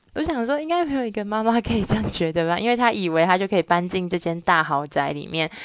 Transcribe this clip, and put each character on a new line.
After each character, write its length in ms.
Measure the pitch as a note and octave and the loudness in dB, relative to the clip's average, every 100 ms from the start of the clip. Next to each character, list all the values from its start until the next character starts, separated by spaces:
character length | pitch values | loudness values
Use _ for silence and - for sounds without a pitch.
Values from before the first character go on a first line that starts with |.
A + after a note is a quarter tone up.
| _ | _
我 80 | - | -6
想 220 | D#4 C#4+ | -2 -2
说， 140 | A3+ D4 | -2 -2
应 80 | D#4 | 0
该 180 | F4 | -2
没 100 | E4 | 0
有 100 | C#4 | -2
一 60 | A#3 | -2
个 140 | G#3 | -4
妈 180 | G3+ G#3+ | -4 0
妈 180 | A3 A#3 | 2 2
可 120 | - | 2
以 120 | A#3 | 0
这 100 | F#3+ | 0
样 160 | G#3+ G#3+ | -2 -2
觉 220 | - E3 | -2 -2
得 160 | E3 E3 | 0 0
吧， 100 | E3+ | 0
因 100 | A3+ | 0
为 80 | A#3+ | 2
她 140 | B3 | 2
以 180 | G#3 F3+ | 2 0
为 160 | D#3+ | 2
她 140 | E3+ F#3 | 4 2
就 80 | G3 | 2
可 100 | G3 | 0
以 60 | |
搬 240 | - F3 F3+ | 2 2 2
进 220 | F#3+ F3+ | -2 -2
这 100 | F3 | -2
间 200 | E3+ E3+ | -2 -2
大 220 | E3+ E3+ | 2 2
豪 200 | D#3 C#3+ | 4 0
宅 280 | D3+ D3+ C#3 | 0 -2 -2
里 140 | D3 - | -4 -6
面， 220 | D#3+ D#3+ - | -4 -4 -6